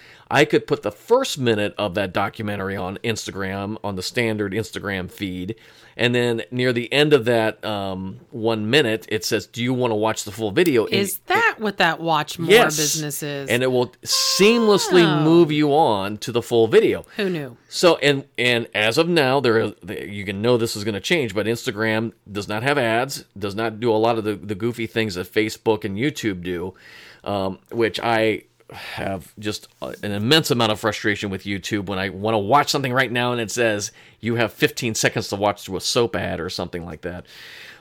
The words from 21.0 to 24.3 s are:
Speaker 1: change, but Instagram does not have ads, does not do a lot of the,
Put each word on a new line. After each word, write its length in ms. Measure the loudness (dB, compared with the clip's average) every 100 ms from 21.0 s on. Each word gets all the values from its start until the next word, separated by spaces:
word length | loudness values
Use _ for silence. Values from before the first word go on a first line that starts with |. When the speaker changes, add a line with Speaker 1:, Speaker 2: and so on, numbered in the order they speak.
Speaker 1:
change, 340 | -2 -2 0 -2
but 120 | -2
Instagram 640 | -2 -4 -4 0 0 -2 -8 -12
does 160 | -10 -6
not 160 | -4
have 140 | 0 0
ads, 480 | 2 0 -2 -6 -14 -10
does 180 | -8 -4
not 240 | -4 -2
do 120 | 0
a 60 | 2
lot 200 | 2 0
of 60 |
the, 120 | -2